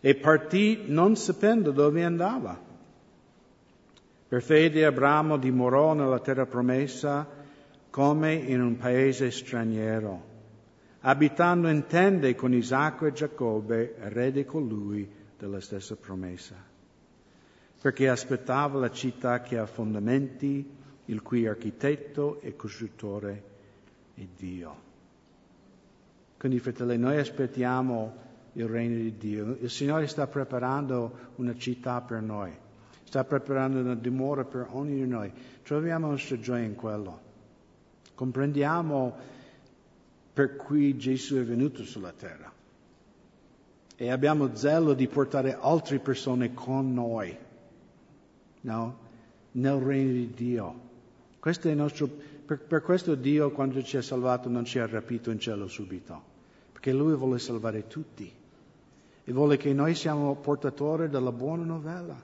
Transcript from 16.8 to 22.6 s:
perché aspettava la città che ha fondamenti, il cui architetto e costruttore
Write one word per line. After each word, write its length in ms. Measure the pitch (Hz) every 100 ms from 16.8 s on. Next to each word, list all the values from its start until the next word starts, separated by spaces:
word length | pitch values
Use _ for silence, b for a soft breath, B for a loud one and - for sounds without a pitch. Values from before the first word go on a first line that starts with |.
| _ _ _ _ b b b b b _
perché 280 | 143 131 135
aspettava 720 | 123 - 127 - 131 143 139
la 100 | 123
città 500 | - 131 120 127 120
che 160 | 123 117
ha 100 | 107
fondamenti, 1000 | - 107 107 104 131 135 131 139 139 139 B B B
il 180 | - 110
cui 240 | - 120 113
architetto 960 | 107 110 - 139 147 - - 147 147
e 160 | -
costruttore 840 | 101